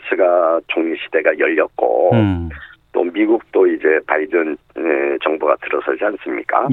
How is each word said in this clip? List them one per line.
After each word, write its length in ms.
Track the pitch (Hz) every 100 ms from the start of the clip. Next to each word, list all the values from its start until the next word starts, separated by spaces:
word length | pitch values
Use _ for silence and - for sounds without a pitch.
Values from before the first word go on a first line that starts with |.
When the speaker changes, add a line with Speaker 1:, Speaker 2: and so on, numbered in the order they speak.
| -
Speaker 1:
스가 520 | - 92 87 82 82 -
총리 280 | - 82 78
시대가 400 | - 82 80 78
열렸고, 760 | 78 78 - - 120 87 90
Speaker 2:
음. 340 | 120 104 90 82 73 - - _
Speaker 1:
또 120 | -
미국도 640 | 87 87 107 117 - 95 90
이제 340 | 80 78 78 -
바이든, 500 | 78 76 85 78 71 _ -
에, 420 | 82 71 71 69
정부가 340 | - 78 76 62
들어서지 420 | - 73 71 69
않습니까? 640 | 104 - - 62 - - 135